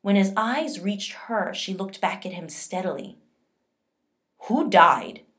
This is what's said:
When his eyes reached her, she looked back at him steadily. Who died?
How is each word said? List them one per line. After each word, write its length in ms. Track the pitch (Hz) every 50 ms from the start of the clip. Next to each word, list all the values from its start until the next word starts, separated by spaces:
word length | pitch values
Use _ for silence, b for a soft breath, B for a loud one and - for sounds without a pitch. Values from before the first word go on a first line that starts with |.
When 140 | _ 196 202
his 160 | 202 190 190 -
eyes 440 | 214 220 226 247 294 330 - - 190
reached 320 | 175 202 208 196 - -
her, 420 | - - - - 233 214 180 170 190
she 200 | - - - 190
looked 260 | 180 196 196 190 -
back 260 | - 175 - - -
at 60 | 185
him 160 | 185 180 165 165
steadily. 720 | - - - - - 185 185 185 151 139 - - - _ _ _ _ _ _ _ _ _ _ _ _ _ _ _ _ _ _ _ _ _ _ _ _ _ - -
Who 200 | 220 294 330 220
died? 540 | 190 180 165 170 135 120 110 80 - - _ _ _